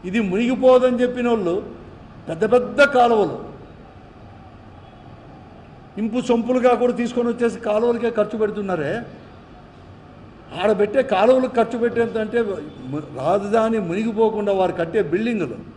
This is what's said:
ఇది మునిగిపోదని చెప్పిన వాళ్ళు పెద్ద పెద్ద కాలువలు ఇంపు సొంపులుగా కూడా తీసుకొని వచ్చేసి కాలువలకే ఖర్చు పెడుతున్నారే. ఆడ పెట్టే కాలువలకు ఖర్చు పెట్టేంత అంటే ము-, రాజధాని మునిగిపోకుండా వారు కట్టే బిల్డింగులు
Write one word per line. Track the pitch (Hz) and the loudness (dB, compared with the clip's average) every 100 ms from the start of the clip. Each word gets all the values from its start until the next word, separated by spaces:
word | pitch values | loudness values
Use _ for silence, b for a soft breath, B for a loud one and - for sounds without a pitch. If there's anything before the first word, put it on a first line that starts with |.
| 180 | -2
ఇది | 214 202 | -2 0
మునిగిపోదని | 190 240 262 254 254 254 240 | 0 0 2 6 6 4 2
చెప్పిన | 247 247 240 | 0 0 0
వాళ్ళు | 226 175 185 214 - - - - - - | 0 0 -2 -6 -16 -20 -20 -20 -16 -10
పెద్ద | 165 214 | -4 2
పెద్ద | 247 208 208 277 262 | 2 2 2 4 4
కాలువలు | 240 220 170 113 - - - - - - - - - - - - - - - - - - - - - - - - - - | 4 4 0 -4 -12 -18 -20 -20 -20 -20 -20 -20 -20 -20 -20 -20 -20 -20 -20 -20 -20 -20 -20 -20 -20 -20 -20 -20 -16 -6
ఇంపు | 220 240 240 | -4 -2 2
సొంపులుగా | 233 233 254 247 233 | 0 2 4 4 4
కూడా | 247 220 | 2 0
తీసుకొని | 240 240 233 | -2 0 -2
వచ్చేసి | 233 233 - 220 | 0 -2 -2 -2
కాలువలకే | 214 240 233 233 220 | 0 0 0 -2 0
ఖర్చు | 208 226 | -2 0
పెడుతున్నారే. | 208 202 196 175 143 220 233 - - - - - - - - - - - - - - 156 | -2 -2 -4 -4 -2 -6 -8 -18 -20 -20 -20 -20 -20 -20 -20 -20 -20 -20 -20 -20 -16 -4
ఆడ | 202 202 | 0 2
పెట్టే | 202 262 247 | 2 0 0
కాలువలకు | 185 220 262 254 233 | 2 4 4 2 0
ఖర్చు | 226 240 | 0 0
పెట్టేంత | 233 233 233 220 | -2 0 -2 -2
అంటే | 214 233 214 180 151 - 127 | -4 -2 -2 -6 -10 -14 -10
ము-, | 147 147 143 | -10 -8 -4
రాజధాని | 139 202 202 226 220 226 175 | 0 0 0 0 0 -2 -2
మునిగిపోకుండా | 180 226 208 226 208 202 196 | -4 -2 0 0 0 0 0
వారు | 185 165 | 0 0
కట్టే | 165 214 170 | -2 -2 0
బిల్డింగులు | 180 226 220 143 107 - | -2 -2 -2 -4 -8 -14